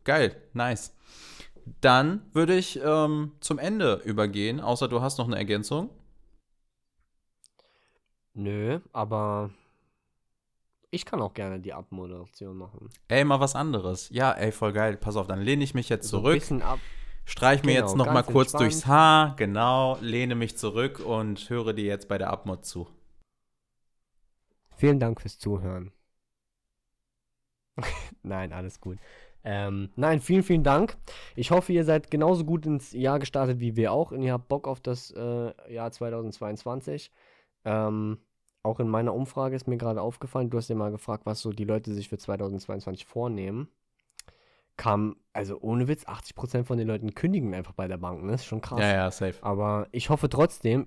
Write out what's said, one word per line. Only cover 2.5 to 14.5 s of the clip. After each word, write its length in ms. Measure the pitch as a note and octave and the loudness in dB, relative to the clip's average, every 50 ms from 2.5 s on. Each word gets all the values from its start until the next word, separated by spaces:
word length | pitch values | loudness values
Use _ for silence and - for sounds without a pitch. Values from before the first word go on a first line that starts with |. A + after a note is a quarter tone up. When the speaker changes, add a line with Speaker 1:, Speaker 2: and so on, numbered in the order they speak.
| F#3 | 4
Speaker 1:
ich, 240 | F#3 F#3 - - C3+ | 4 2 0 -4 -2
ähm, 500 | C3 D3+ D3+ D#3 D3+ D3+ D3+ D3+ D3+ D3 - - | 2 2 4 4 4 2 2 0 -2 -4 -6 -6
zum 180 | - - D#3 C3 | -4 -4 -2 -2
Ende 440 | C#3+ F#3+ G#3+ G#3+ F3 B2 G2+ - - | -2 -2 0 2 4 2 2 2 0
übergehen, 560 | G#2+ G#2 G#2+ G#2 G2+ G2 G2+ G2+ A2+ A#2+ D3 | -2 0 0 0 0 0 -2 -2 -2 -2 -2
außer 280 | - A2+ A#2+ - C#3 A#2+ | -2 -2 0 0 0 0
du 140 | B2 A#2 | 0 0
hast 160 | B2+ C3+ C3+ - | 0 0 -2 -2
noch 100 | A#2+ A#2+ | -2 -2
eine 80 | A2 | -2
Ergänzung. 540 | G2 G#2 G2+ G#2 G#2 G#2 - C3+ D#3 G3 C4+ - - - - - - - - _ _ _ _ _ _ _ _ _ _ _ _ _ _ _ _ _ _ _ _ _ _ _ _ _ _ _ _ _ _ _ _ _ _ _ _ _ _ _ _ - | -2 0 0 0 0 0 -2 -4 -4 -4 -6 -10 -16 -20 -20 -20 -20 -20 -20 _ _ _ _ _ _ _ _ _ _ _ _ _ _ _ _ _ _ _ _ _ _ _ _ _ _ _ _ _ _ _ _ _ _ _ _ _ _ _ _ -10
Speaker 2:
Nö, 460 | G#2+ G2+ G2+ G#2 G#2 G#2+ A#2 D3 F3 - - | -8 -6 -4 -4 -2 -2 -2 -2 -4 -6 -8
aber 580 | - - G#2+ G#2+ A2+ G#2+ G#2+ G#2 G#2 G#2 G#2 G2+ G2+ _ _ _ _ _ _ _ _ _ _ _ _ _ _ _ _ _ _ _ _ _ _ _ _ _ _ - | -6 -6 -4 -2 -2 -2 -2 0 -2 -2 -4 -6 -10 _ _ _ _ _ _ _ _ _ _ _ _ _ _ _ _ _ _ _ _ _ _ _ _ _ _ -10
ich 160 | - F3+ - | -8 -8 -8
kann 160 | - - E3 | -4 -4 -2
auch 100 | G#2+ G2 | -2 -4
gerne 280 | - - G2+ F#2+ F#2+ F#2+ | -4 -6 -6 -6 -6 -8
die 120 | F2+ F#2+ | -8 -10
Abmoderation 840 | C#2 D#2 F#2 - F#2+ F#2 F#2 F2+ F2+ F2+ F2+ - _ - G2+ F#2+ F#2 | -10 -12 -12 -12 -12 -10 -10 -10 -12 -14 -16 -18 _ -16 -14 -14 -14
machen. 320 | F#2+ F#2 F#2 - - G#2+ G#2+ - - _ | -14 -14 -16 -16 -18 -20 -20 -20 -14 _
Speaker 1:
Ey, 180 | - A2+ C3+ C#3+ | 2 2 4 4
mal 140 | D3 C#3 C3 | 4 4 4
was 160 | C#3 C3+ - | 2 0 0
anderes. 540 | B2+ D3+ D#3 B2+ G#2 F#2 F#2 F#2 F#2 - - | -2 -2 -2 -2 -2 -2 -2 -4 -4 -6 -6
Ja, 220 | - B2 C3 C3+ | -2 0 2 2
ey, 180 | - - G#2 A2 | 2 2 0 -2